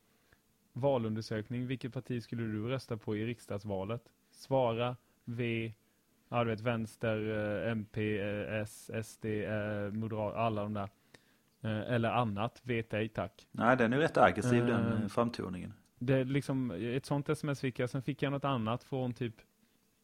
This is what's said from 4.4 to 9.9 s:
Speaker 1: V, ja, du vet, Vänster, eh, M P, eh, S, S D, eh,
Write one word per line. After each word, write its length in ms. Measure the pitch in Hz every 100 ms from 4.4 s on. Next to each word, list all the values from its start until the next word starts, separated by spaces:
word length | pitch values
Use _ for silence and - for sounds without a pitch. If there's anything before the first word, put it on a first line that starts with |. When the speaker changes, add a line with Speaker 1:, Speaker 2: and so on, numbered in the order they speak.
| - 135 120 113 120 127 _ _
Speaker 1:
V, 480 | - 120 120 113 113 - _ _ _ _ -
ja, 160 | 120
du 60 | 117
vet, 100 | 107
Vänster, 680 | 120 117 110 - 113 110 107 107 104 104 107
eh, 40 |
M 140 | 113 104
P, 280 | 113 107 104
eh, 400 | 101 104 80 107
S, 300 | 107 - -
S 240 | 110 107 -
D, 220 | 113 107
eh, 480 | 98 107 104 104 104